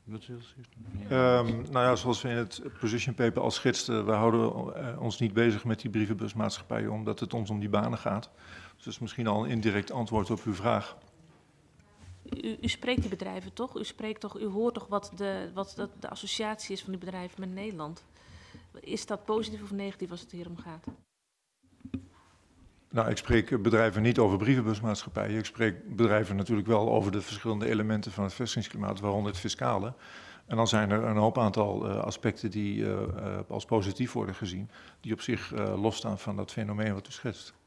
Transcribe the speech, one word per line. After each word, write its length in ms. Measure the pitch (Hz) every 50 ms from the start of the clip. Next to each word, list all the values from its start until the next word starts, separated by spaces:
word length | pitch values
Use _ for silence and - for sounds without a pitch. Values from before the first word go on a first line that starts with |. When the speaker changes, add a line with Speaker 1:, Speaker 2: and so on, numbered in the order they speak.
| _
Speaker 1:
wilt 240 | - 107 110 - -
u 80 | 123
als 200 | 120 117 - - -
eerste? 560 | 123 - _ - - - - 101 101 101 135
Speaker 2:
Ehm, 560 | 131 127 127 123 123 120 113 117 113 117 -
nou 140 | 143 127 123
ja, 100 | 127 127
zoals 260 | 107 90 127 120 -
we 80 | - 127
in 60 | 117
het 260 | 117 117 98 - - - 139 - -
position 360 | - 113 107 120 113 - 113
paper 260 | - 123 117 - -
al 100 | - 117
schetsten, 540 | 110 - - 127 120 - - - 120 110 104
we 60 | 101
houden, 640 | 110 107 110 117 110 113 113 113 - - 120 - -
eh, 260 | - 139 123 117 -
ons 180 | 117 117 104 -
niet 140 | 123 113 98
bezig 320 | 110 117 120 107 104 -
met 160 | 117 113 110
die 80 | - 117
brievenbusmaatschappijen, 1000 | 101 110 107 101 113 95 110 107 - 110 110 107 - - - - 113 113 110 107
omdat 280 | 107 107 110 107 107 -
het 140 | - 101 -
ons 160 | 120 110 98
om 100 | 110 104
die 100 | 104 104
banen 280 | 104 104 104 117 117 110
gaat. 320 | - 117 101 107 117 - _ - - - - - - - -
Dus 100 | _ -
dat 80 | - 110
is 60 | -
misschien 280 | 123 107 - - 120 110
al 160 | 104 107 110
een 60 | 135
indirect 420 | 131 113 104 113 98 104 101 -
antwoord 400 | - 131 117 104 113 110 98 -
op 100 | 120 101 -
uw 100 | 113 101
vraag. 440 | 90 95 117 117 107 101 - - - - - _ _ - - - - _ _ _ _ _ _ _ _ _ _ _ _ - - - - - - - - -
Speaker 3:
U, 140 | 220 220 -
u 60 | - 233
spreekt 340 | - - - 247 247 247
die 80 | - 214
bedrijven 440 | 190 180 190 190 185 185 185 190 -
toch? 240 | - 233 262 - -
U 60 | 214
spreekt 360 | - - - 220 214 214 -
toch, 200 | - 208 - -
u 60 | 220
hoort 280 | 214 190 202 226 240 233
toch 140 | 226 196 -
wat 240 | 202 202 202 - -
de, 360 | 175 202 196 190 190 180 170 180
wat 200 | 185 196 190 -
de, 140 | - - - - -
de 100 | - -
associatie 640 | - - - 196 - - 226 214 220 214 - - 196
is 80 | 190
van 100 | - 196
die 80 | 190 185
bedrijven 400 | 180 175 185 185 180 180 - -
met 140 | 190 185 185
Nederland? 520 | 190 202 220 202 165 156 151 170 - - _ _ - - - - - - - - - - - _ -
Is 260 | - - - 214 -
dat 200 | - 214 190 -
positief 360 | - 214 220 226 208 214 214
of 100 | 208 196
negatief 400 | 196 196 202 196 196 - 185 180
als 100 | 180 175
het 100 | - -
hier 160 | - 175 170 165
om 100 | 175 170
gaat? 280 | - 175 160 160 - - 254 - _ _ _ _ _ _ _ _ _ _ _ _ _ _ _ _ _ - - - - - _ _ _ _ _ _ _ _ _ _ - - _ _ _ _
Speaker 2:
Nou, 200 | - 120 113 113
ik 80 | 110 -
spreek 440 | - - 120 113 107 - 135 120
bedrijven 400 | 98 117 113 110 113 110 95 107
niet 180 | 107 117 123 135
over 180 | 120 101 95 98
brievenbusmaatschappijen. 1000 | 104 110 139 127 117 107 110 101 113 113 104 101 - - - 110 101 101 104 110
Ik 80 | 107
spreek 500 | - - - 117 110 92 87 - - -
bedrijven 400 | 101 117 110 104 107 110 - 101
natuurlijk 320 | 98 101 - 117 104 98 110
wel 220 | 117 107 107 113
over 220 | 113 110 101 101
de 100 | 95 104
verschillende 480 | 95 - 113 104 - 117 110 104 104 123
elementen 420 | 117 107 107 107 110 107 104 -
van 120 | 98 - 101
het 100 | 95 92
vestigingsklimaat, 680 | - 123 113 - 120 101 - - 104 101 98 104 101
waaronder 320 | 101 104 98 104 104 104
het 80 | 101 92
fiscale. 520 | - 110 - - 127 127 117 101 95 113 127 - - - - - - - - - -
En 100 | - -
dan 120 | 113 117 110
zijn 240 | 107 110 107 101
er 120 | 101 107 113
een 140 | 117 107 107
hoop 200 | 107 110 - 127
aantal, 520 | 117 107 92 113 107 104 98 104 110 104
eh, 80 | 98 104
aspecten 540 | 104 110 110 - - 117 110 - - 110
die, 340 | 92 107 104 101 101 107 107
eh, 180 | 104 101 98 104 107 - 110 107 101 98 98
eh, 20 | 101 -
als 180 | 110 110 104
positief 480 | - 120 110 95 98 95 - 123 120 -
worden 220 | 120 107 95 92
gezien, 340 | - - 92 90 92 101 110 - - - - - _
die 140 | - - 110
op 80 | -
zich, 320 | - - 120 98 - - -
eh, 280 | 113 104 104 101 98
losstaan 380 | 101 113 107 - - 110 104 95
van 160 | - - 101
dat 160 | 98 101 -
fenomeen 420 | - - 110 104 104 104 107 107 101
wat 140 | 98 98 -
u 40 |
schetst. 420 | - - - 131 101 - - - - _ _